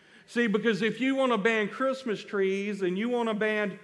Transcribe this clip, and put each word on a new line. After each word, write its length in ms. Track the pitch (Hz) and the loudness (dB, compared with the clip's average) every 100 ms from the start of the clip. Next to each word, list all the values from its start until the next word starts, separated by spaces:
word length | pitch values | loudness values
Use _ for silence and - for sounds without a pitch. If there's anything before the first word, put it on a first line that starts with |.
| - - - | -20 -20 -6
See, 220 | 233 233 | 0 2
because 340 | 208 233 185 | 2 2 2
if 180 | 214 220 | 0 0
you 160 | 262 269 | 0 2
want 180 | 254 | 2
to 40 | 226 | 2
ban 300 | 226 220 208 | 2 2 0
Christmas 560 | - 262 262 233 190 | -2 -2 -2 -4 -6
trees 580 | - 202 190 196 202 196 | -4 -2 0 0 -4 -2
and 160 | 180 185 | -2 0
you 120 | 240 | -2
want 200 | 240 226 | 0 0
to 60 | 208 | 0
ban, 420 | 214 214 202 - | 0 0 -2 -6